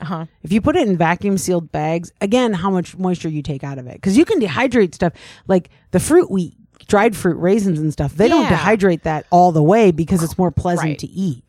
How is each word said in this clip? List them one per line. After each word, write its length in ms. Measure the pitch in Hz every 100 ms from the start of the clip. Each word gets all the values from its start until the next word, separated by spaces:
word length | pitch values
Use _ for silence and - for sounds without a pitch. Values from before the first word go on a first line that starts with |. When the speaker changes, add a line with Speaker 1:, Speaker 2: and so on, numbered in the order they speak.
Speaker 1:
Uh-huh. 240 | 165 165 160 _
Speaker 2:
If 80 | 156
you 80 | 214
put 140 | 233 330
it 120 | 233
in 80 | 175
vacuum 400 | 165 175 202 196
sealed 340 | - 175 160
bags, 400 | 151 151 170 165 _
again, 320 | 196 247 240
how 160 | 185 196
much 260 | 185 - 170
moisture 300 | 185 175 165
you 140 | 151
take 220 | 143 139
out 160 | 139 135
of 80 | 127
it. 140 | -
'Cause 140 | 196 208
you 80 |
can 160 | 359 392
dehydrate 540 | 202 147 254 233 180
stuff, 200 | - 175 - - - -
like 220 | 185 - _ _
the 80 | 185
fruit 300 | - 339 -
we, 240 | 190 160 - _ _ -
dried 300 | 208 233 170
fruit, 180 | 135 -
raisins 420 | 175 220 196 151
and 120 | 156
stuff. 240 | - 139 151
They 140 | 220
don't 140 | 330
Speaker 1:
Yeah. 140 | 269 165
Speaker 2:
dehydrate 440 | 175 220 190 165
that 220 | 165 151 -
all 220 | 175 180
the 120 | 156
way 280 | 151 220 208
because 320 | 156 160 185
it's 140 | 160 -
more 140 | 180
pleasant 380 | - 180 175 156
Speaker 1:
Right. 80 | 143
Speaker 2:
to 80 | -
eat. 360 | 175 190 131